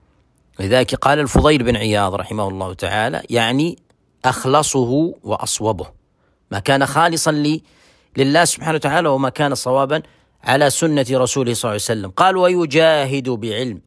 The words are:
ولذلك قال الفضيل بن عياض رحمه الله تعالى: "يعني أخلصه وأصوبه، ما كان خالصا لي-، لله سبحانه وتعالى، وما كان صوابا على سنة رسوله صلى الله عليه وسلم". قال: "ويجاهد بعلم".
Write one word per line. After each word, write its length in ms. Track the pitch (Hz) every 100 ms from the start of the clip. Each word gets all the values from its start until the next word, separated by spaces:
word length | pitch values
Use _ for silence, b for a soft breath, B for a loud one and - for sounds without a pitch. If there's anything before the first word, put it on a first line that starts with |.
| _ _ _ _ _ -
ولذلك 340 | 95 127 127
قال 240 | 135 131 147
الفضيل 440 | 135 - 147 151
بن 140 | 120 113
عياض 380 | 110 104 98
رحمه 340 | 98 95 107 98
الله 260 | 95 92
تعالى: 480 | 90 92 104 117 - -
"يعني 480 | 117 113 135 165 - _ _ _ _
أخلصه 920 | 127 - 131 143 151 139 120 147 170 -
وأصوبه، 680 | 104 107 - - 110 90 - - _ _ _ _ -
ما 80 | 98
كان 280 | 120 139 135
خالصا 460 | 143 170 160 160
لي-، 300 | 151 147 156 - b b b b 127
لله 280 | 135 156
سبحانه 300 | 170 - 156
وتعالى، 340 | 156 143 160 160
وما 200 | 135 135
كان 260 | 139 147
صوابا 480 | 127 127 131 135 156 - b b b
على 260 | - 139 143
سنة 360 | - 165 147 120
رسوله 440 | 131 127 139 120
صلى 60 | 117
الله 100 | 120
عليه 40 |
وسلم". 360 | 104 - 110 95
قال: 260 | - 185 190
"ويجاهد 920 | 180 180 160 156 160 151 135 139 127
بعلم". 520 | 117 113 107 127 92